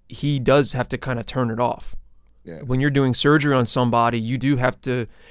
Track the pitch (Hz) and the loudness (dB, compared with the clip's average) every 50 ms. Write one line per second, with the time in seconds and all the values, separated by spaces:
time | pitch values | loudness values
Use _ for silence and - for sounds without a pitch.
0 | _ - - - - 143 147 139 123 120 135 143 143 113 - 127 120 - - 127 | _ -18 -12 -6 -4 -2 -2 0 2 4 4 4 4 2 -2 -4 -4 -4 -6 -8
1 | - 135 127 117 113 - - 131 127 117 110 113 123 117 - - - - - - | -6 -6 -6 -6 -6 -6 -4 -2 -2 -2 -2 -2 -2 -2 -2 -4 -8 -8 -10 -10
2 | - - - - _ _ _ _ _ 87 82 80 - 123 127 131 135 147 135 139 | -10 -14 -20 -20 _ _ _ _ _ -18 -16 -12 -6 -2 0 0 2 2 2 2
3 | 135 131 120 - - 143 147 156 143 147 139 131 120 117 - 131 123 120 113 117 | 2 2 2 2 4 4 4 4 4 2 2 2 2 2 2 2 2 2 2 2
4 | 117 117 117 117 110 113 127 131 123 135 143 123 123 127 123 - - 131 127 127 | 2 2 0 0 -2 -4 -4 -2 0 0 0 2 0 -2 -2 -4 -6 -4 -4 -4
5 | 113 - - - - - | -4 -8 -10 -18 -20 -12